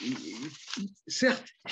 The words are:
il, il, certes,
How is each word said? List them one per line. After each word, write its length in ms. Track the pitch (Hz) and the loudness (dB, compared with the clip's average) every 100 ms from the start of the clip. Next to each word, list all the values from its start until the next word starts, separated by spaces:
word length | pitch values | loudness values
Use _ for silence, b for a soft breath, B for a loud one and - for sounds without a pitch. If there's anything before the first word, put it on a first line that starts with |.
il, 140 | - 131 - 113 156 - - - | -2 -2 -4 -6 -8 -10 -8 -4
il, 120 | 196 - - | -4 -6 -4
certes, 380 | - 254 - - - - | 4 6 6 -2 -10 -6